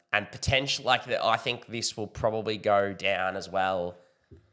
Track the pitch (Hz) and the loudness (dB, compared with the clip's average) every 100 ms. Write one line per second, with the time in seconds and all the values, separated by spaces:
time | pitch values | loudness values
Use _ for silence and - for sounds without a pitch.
0 | _ 104 101 - - 135 139 - 120 123 | _ -2 -2 -4 2 2 2 -2 2 0
1 | 127 113 101 113 135 120 - 113 107 - | 2 0 2 2 0 -6 -6 -4 -4 -4
2 | 107 - 113 110 107 110 104 101 101 92 | -8 0 0 0 -2 -2 4 4 2 0
3 | 95 92 92 95 90 95 95 95 87 90 | 0 2 0 -2 -4 0 2 0 -2 -8
4 | _ _ _ - _ | _ _ _ -20 _